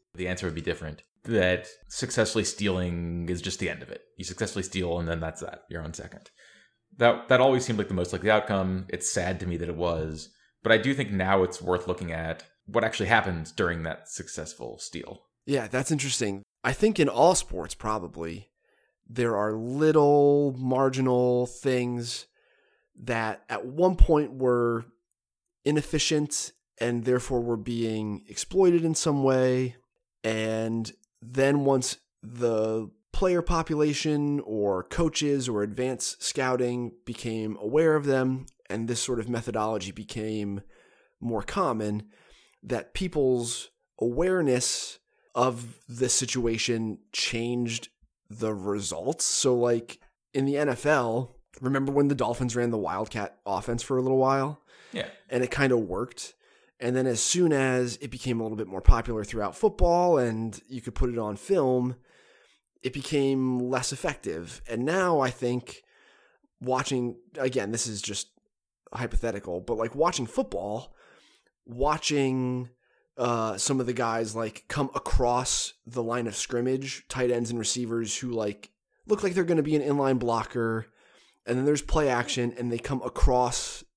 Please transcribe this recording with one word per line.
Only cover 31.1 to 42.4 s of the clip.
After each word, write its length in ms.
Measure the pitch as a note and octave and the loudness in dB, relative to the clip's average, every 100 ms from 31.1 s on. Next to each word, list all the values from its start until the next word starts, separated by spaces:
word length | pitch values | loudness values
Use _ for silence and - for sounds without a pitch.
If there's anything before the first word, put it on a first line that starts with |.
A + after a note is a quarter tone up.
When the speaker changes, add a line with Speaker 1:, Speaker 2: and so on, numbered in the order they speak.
| _ | _
Speaker 2:
then 420 | A2+ C3 C#3 C#3+ | -6 2 4 4
once 320 | C#3 C3+ B2+ - _ _ | 4 2 0 -6 _ _
the 680 | G#2+ A#2+ A#2+ A2 A2 A2 G#2+ - _ | -14 -2 0 2 0 -2 -6 -14 _
player 280 | - F#3 F3 | 0 2 2
population 1000 | F3 E3+ D#3+ D3+ D3+ C#3+ D#3 D3 D3 C#3+ | 2 0 0 2 2 2 0 0 0 -2
or 420 | G#2+ G#2+ G2+ F#2 | -2 0 0 0
coaches 680 | - - E3 - D3 C#3 B2 | -2 0 0 0 0 0 0
or 140 | G#2+ | -2
advanced 600 | G#2 G#2 B2+ B2 - - | -2 -2 -4 -4 -6 -6
scouting 680 | - - C3 B2+ B2 B2 A#2+ - - | -6 -2 0 2 0 -2 -6 -10 -12
became 500 | A2+ A#2 A2+ A2 G#2+ | -8 -6 -4 -6 -6
aware 380 | G#2 C#3+ D#3+ D#3 | 0 4 4 4
of 80 | |
them, 400 | C#3+ C3+ C3 C3 - _ - | 2 2 2 -2 -6 _ -8
and 180 | G#2 A2+ | -4 -2
this 140 | A#2+ | -2
sort 180 | - A#2+ | -2 -2
of 120 | A2+ | -2
methodology 600 | A#2 A2+ A2 A2 G#2+ F#2 | -4 -2 -2 0 -2 -4
became 680 | F#2+ G#2 A#2 A2 A2 G2+ G2+ - - _ _ _ - | -10 -10 -6 -4 -4 -4 -6 -10 -20 _ _ _ -10
more 240 | B2 A2 | -4 -4
common, 600 | - - E3+ A2 G#2+ G#2+ G#2+ _ _ - | -2 -2 0 0 -2 -4 -8 _ _ -20